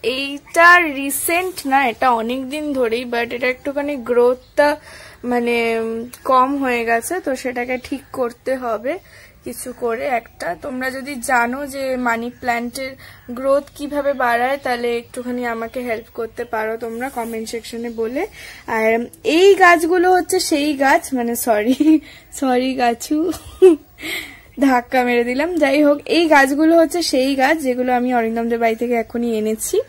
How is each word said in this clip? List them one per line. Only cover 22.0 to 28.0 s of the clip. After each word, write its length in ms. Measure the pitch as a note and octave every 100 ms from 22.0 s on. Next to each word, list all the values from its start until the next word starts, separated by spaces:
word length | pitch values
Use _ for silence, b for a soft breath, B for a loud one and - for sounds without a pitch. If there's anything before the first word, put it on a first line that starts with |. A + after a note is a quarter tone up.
| B B B
সরি 400 | - C4+ B3 C4
গাছু, 580 | C4 A#3+ A#3 - D4+ F4 - - - F#4 D#4 - - D#4+ B B B B -
ধাক্কা 440 | C4+ B3 A#3+ C4
মেরে 200 | B3 A#3+
দিলাম। 340 | A#3+ B3+ D#4+ F4
যাই 260 | C#4 C#4
হোক, 140 | D4 C#4+ -
এই 220 | D#4+ E4+
গাছগুলো 480 | D4 C4+ C#4+ D#4+ E4
হচ্ছে 260 | D#4+ F4
সেই 320 | D#4+ C4+ C4
গাছ 240 | C4+ C4 D#4+
যেগুলো 340 | C4 B3 B3+
আমি 220 | B3